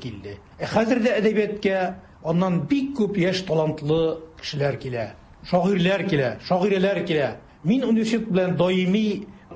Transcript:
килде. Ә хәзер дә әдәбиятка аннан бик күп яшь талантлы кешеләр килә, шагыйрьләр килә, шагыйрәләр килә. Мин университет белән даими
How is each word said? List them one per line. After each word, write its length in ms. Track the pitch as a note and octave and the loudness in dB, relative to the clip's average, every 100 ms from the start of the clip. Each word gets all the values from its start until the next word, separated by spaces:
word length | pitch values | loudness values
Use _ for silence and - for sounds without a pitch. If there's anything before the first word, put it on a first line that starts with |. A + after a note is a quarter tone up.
килде. 320 | B2+ G2+ G2+ G2+ - - | -12 -12 -14 -16 -18 -10
Ә 80 | D#3 | -2
хәзер 300 | G#3 A3 A#3+ | 0 2 2
дә 140 | A#3 G#3+ | 2 2
әдәбиятка 760 | G#3+ G#3 G#3 G3+ G3 F#3+ F3+ - - - D#3 | 2 2 -2 -2 -2 0 -2 -6 -18 -12 -2
аннан 320 | E3+ F#3+ E3+ C#3+ | 0 2 0 0
бик 220 | C#4 C4+ - | 0 0 -2
күп 180 | G3+ G3+ | 0 2
яшь 240 | F3+ F3+ - | 0 0 -2
талантлы 720 | D#3+ D#3 D3+ D3 D#3+ D#3+ D#3 - - | 0 0 -2 0 2 0 -2 -10 -16
кешеләр 400 | - C#3+ C#3+ A#2+ | -10 -4 -2 -2
килә, 240 | C3 A#2+ G#2 - - - - | -6 -6 -8 -10 -20 -20 0
шагыйрьләр 580 | F3+ F#3 F#3+ F3 G3 F#3+ | 2 2 2 2 2 0
килә, 240 | D3 B2 G#2+ - | 0 0 -4 -2
шагыйрәләр 560 | F3+ G3+ G3 F#3+ F3+ E3+ | 0 2 2 2 0 0
килә. 240 | D3+ B2+ - - - | 0 0 -4 -18 -8
Мин 240 | D#3 C4 A#3 | 0 0 2
университет 420 | A3+ A3 A#3 - | 2 2 -2 0
белән 280 | F3+ F3+ D3 | 0 2 2
даими 640 | F3+ F#3 F3+ G#3+ G#3+ G3 - - - | 2 2 2 2 0 -2 -8 -18 -12